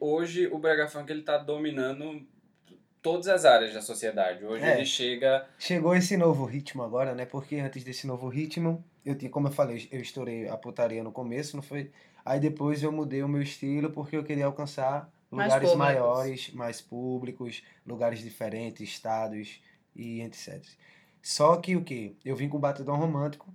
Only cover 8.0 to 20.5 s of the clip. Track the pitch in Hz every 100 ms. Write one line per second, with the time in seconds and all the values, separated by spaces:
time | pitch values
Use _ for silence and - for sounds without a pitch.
8 | 139 127 131 131 156 170 165 165 - _
9 | 139 139 127 147 143 143 131 117 - 131
10 | 117 135 120 117 110 110 120 - 117 113
11 | 110 117 120 127 147 143 139 143 143 _
12 | _ _ 123 143 151 147 147 147 151 156
13 | 147 135 139 143 143 - 139 147 147 147
14 | 143 156 147 143 139 139 143 139 131 143
15 | - _ _ - 110 135 135 143 143 135
16 | 120 127 135 127 - 123 117 113 - 120
17 | 127 127 123 - 123 113 - _ - 117
18 | 117 113 113 - 110 110 117 110 104 -
19 | 113 110 110 107 104 - _ _ _ -
20 | 117 113 117 - -